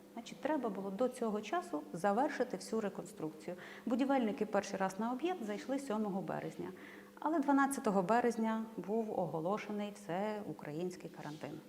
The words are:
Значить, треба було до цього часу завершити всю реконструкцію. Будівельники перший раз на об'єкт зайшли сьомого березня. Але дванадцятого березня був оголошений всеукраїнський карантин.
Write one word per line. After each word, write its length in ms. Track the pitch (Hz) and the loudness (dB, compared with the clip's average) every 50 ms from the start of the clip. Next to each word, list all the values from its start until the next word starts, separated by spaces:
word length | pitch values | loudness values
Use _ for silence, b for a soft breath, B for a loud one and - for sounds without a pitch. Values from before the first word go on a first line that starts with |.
| - - | -18 -14
Значить, 280 | - 233 233 - - - | -14 -12 -12 -12 -6 -2
треба 280 | - 269 311 294 247 226 | 0 0 2 2 2 0
було 220 | 190 196 190 196 | -2 -2 -4 -2
до 180 | 190 196 254 247 | 0 2 2 2
цього 320 | 247 - 233 220 202 214 | 2 0 0 0 0 0
часу 420 | 208 - 339 349 349 - - 147 - - | 0 0 0 0 0 -2 -4 -4 -4 -6
завершити 640 | - 170 - 202 202 226 285 302 - - 247 - - | -2 0 2 4 4 4 4 4 2 0 0 0 -2
всю 240 | 185 - - 220 220 | -6 -4 -2 -2 0
реконструкцію. 760 | 220 190 - - - - - - 160 156 156 - - - 180 185 B B B B B | 0 -2 -2 -6 -8 -8 -8 -6 -6 -6 -6 -8 -8 -8 -8 -8 B B B B B
Будівельники 600 | 226 254 226 269 254 277 269 233 208 202 - 208 | 0 2 2 4 4 4 4 4 4 2 0 0
перший 320 | 208 - 202 190 - - 190 | 2 2 2 2 0 0 0
раз 220 | 190 190 190 - | 0 0 0 0
на 120 | 220 233 | -2 -2
об'єкт 300 | 254 254 294 349 370 359 | 0 0 0 0 0 -2
зайшли 360 | - 214 208 202 - - 269 277 | -2 -4 -4 -4 -2 -2 -2 0
сьомого 440 | 277 - 208 214 214 208 185 190 | 0 0 0 0 0 0 0 -2
березня. 500 | 170 156 151 147 151 160 - - 175 185 B B B B B B B B B - | -2 -2 -2 -2 -4 -4 -6 -6 -8 -8 B B B B B B B B B -2
Але 180 | - 302 330 330 | 0 2 4 4
дванадцятого 640 | 269 277 277 277 277 269 277 226 - 220 185 196 | 6 6 6 6 6 6 2 2 2 4 4 6
березня 640 | 185 175 220 240 240 240 226 226 220 220 220 220 220 220 - | 6 6 6 6 6 4 4 2 2 2 0 0 -2 -6 -6
був 420 | - 170 185 214 226 226 220 202 - | -6 -4 0 0 0 0 0 0 0
оголошений 760 | 185 156 151 160 160 180 202 208 - - 208 202 208 208 202 | 0 0 0 0 0 2 0 0 -2 -4 -4 -4 -4 -6 -8
всеукраїнський 1160 | - - - 160 185 208 214 214 208 - - 151 - - 151 147 160 180 185 180 - - 165 | -8 -6 -4 -2 -2 0 -2 -2 -4 -6 -8 -8 -8 -8 -8 -4 -4 -4 -4 -4 -6 -10 -12
карантин. 500 | - - 151 151 151 156 - 139 160 147 - | -12 -10 -10 -10 -10 -8 -8 -8 -10 -10 -14